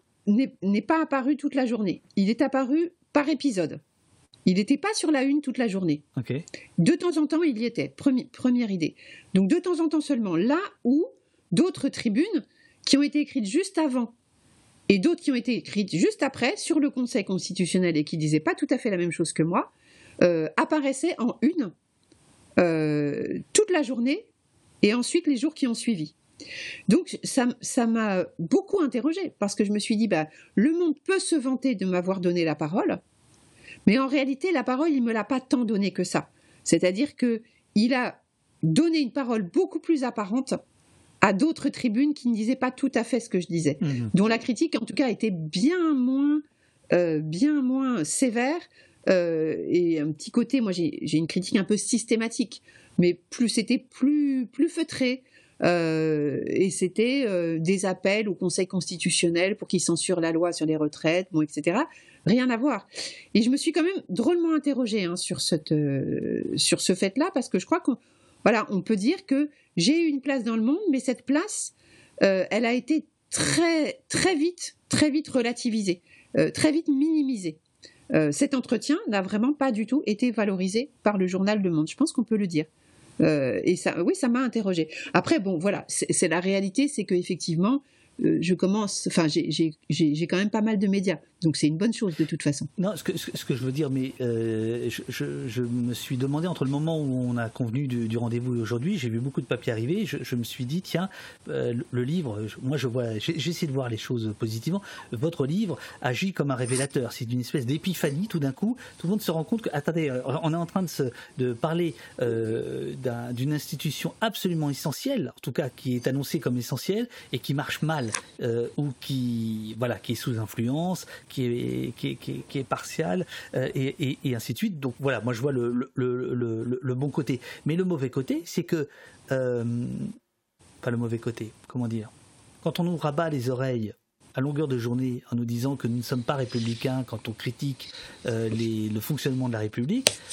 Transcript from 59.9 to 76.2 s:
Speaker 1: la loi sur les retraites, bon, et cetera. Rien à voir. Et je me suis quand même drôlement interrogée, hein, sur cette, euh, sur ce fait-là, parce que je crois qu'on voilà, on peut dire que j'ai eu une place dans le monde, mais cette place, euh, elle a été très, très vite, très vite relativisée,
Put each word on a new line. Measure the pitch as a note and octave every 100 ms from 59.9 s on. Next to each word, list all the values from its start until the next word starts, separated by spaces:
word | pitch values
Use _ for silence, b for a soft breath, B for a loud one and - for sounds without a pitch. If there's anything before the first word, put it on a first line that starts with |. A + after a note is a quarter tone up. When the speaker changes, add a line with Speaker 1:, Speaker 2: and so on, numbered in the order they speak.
| E3+ - F3
Speaker 1:
la | E3
loi | E3 F3
sur | E3 D#3
les | D#3
retraites, | D3+ - D#3+ F3 F#3+
bon, | D#3+
et | D3+
cetera. | - D3 G3 D#4+ B B B -
Rien | A#3+ B3+
à | A#3
voir. | C#4+ G#3+ - B B B B
Et | G#3
je | A3+
me | C#4
suis | D#4+
quand | E4
même | E4 F#4+ -
drôlement | F3+ A#3 F4 E4
interrogée, | D#4 D4 C4 A#3+ G#3+
hein, | F3
sur | F3+ - D#3+
cette, | - E3 -
euh, | D3+ D3 C#3 - - - - - -
sur | - E3
ce | - F#3
fait-là, | G3 C4+ F4
parce | C#4 B3
que | G3
je | -
crois | E4+
qu'on | E4 B3 b b b b -
voilà, | A3 G3+
on | G3
peut | F3
dire | A3 G#3+ F4+ -
que | C#4 D4 B B -
j'ai | E3+ D#4+
eu | E4
une | C#4+
place | C#4+ C4+
dans | A3
le | A3+
monde, | A3 E4 G#4
mais | C4
cette | - A#3+ -
place, | C#4+ G#4 - - _ b b b b
euh, | G3 F#3+ -
elle | G#3
a | A#3
été | B3 - D4+ - _ -
très, | - - - E4+ D#4+ C#4+ - -
très | - F#4 E4+
vite, | D#4+ F4 - - -
très | - D4+
vite | C#4+ D4
relativisée, | C4 A3+ - B3 A3 G3 F3 b b